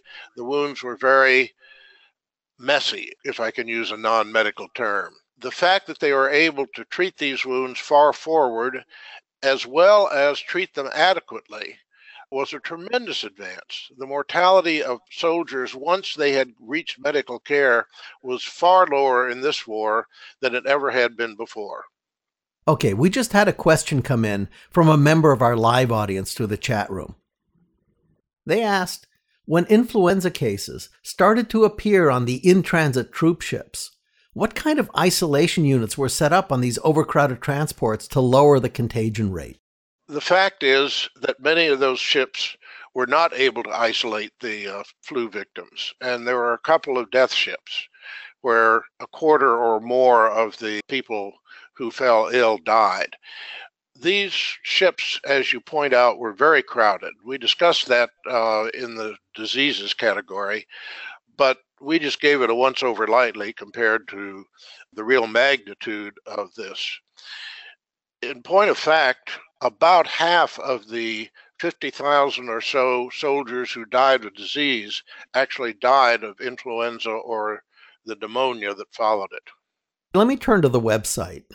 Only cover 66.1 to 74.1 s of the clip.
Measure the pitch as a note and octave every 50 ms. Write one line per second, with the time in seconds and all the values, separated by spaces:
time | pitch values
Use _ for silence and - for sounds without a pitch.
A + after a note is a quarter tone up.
66.1 | G2 _ _ - G#2 G#2 G2+ F2+ _ A#2 G#2 F#2+ - - - - - - _ _
67.1 | _ _ - - - - - - - - - - - _ _ _ _ _ _ _
68.1 | _ _ A#2+ A#2+ C#3 B2 - - F3 G3 G#3+ F#3+ - - - D#3 D#3+ D#3+ C#3+ B2+
69.1 | B2+ - _ - - - - _ _ _ - B2 - _ D#3+ E3+ F#3 E3+ D#3 -
70.1 | - - D#3+ E3+ F3 E3+ D3+ B2 - - - C#3 B2+ A2+ G2 A2 A2+ A#2 A2+ A2+
71.1 | A2 G#2+ A2 G2 _ - _ _ _ - - E3+ - _ - C3+ - - C#3 C#3+
72.1 | D3 C#3+ C#3 C#3 - B2 B2 A#2+ A2+ A2+ - - - C3+ B2+ B2+ B2+ B2 B2 B2
73.1 | - - D#3 C#3+ C#3 C#3+ C3+ A2+ B2 B2 B2 - - A#2+ A2+ A2 - B2+ C3+ C3+